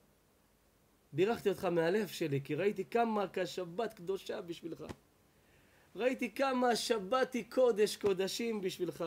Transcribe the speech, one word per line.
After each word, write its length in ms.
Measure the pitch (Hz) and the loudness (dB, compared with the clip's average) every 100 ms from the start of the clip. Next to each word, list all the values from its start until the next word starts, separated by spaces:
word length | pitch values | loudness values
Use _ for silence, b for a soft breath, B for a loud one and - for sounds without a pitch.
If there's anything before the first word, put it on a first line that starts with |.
| _ _ _ _ _ _ _ _ _ _ _ | _ _ _ _ _ _ _ _ _ _ _
בירכתי 360 | 139 190 233 202 | 0 0 2 -2
אותך 160 | 185 | -2
מהלב 440 | 185 170 165 202 202 | 0 2 2 2 -2
שלי, 320 | - 165 139 | -4 -2 -2
כי 100 | 139 | -2
ראיתי 300 | 147 196 208 | -2 0 -2
כמה 420 | 190 233 233 214 190 - | -2 0 0 0 -2 -2
השבת 520 | 180 - 180 170 220 | -4 -4 -6 -4 -6
קדושה 460 | - 175 190 - 220 | -6 -6 -6 -6 -8
בשבילך. 440 | 180 165 165 151 156 - _ _ _ b b b b b b 175 | -8 -10 -10 -12 -12 -14 _ _ _ b b b b b b -2
ראיתי 380 | 247 247 240 | 0 0 -2
כמה 340 | - 269 254 247 | 0 2 4 4
השבת 640 | 220 - 226 185 262 254 | 2 2 0 2 2 2
היא 100 | 240 - | 0 -2
קודש 480 | - 254 202 208 - | 4 4 6 2 2
קודשים 640 | 208 185 190 - 233 220 | 0 2 0 0 -2 -2
בשבילך, 440 | 185 - 175 - | -4 -2 -4 -2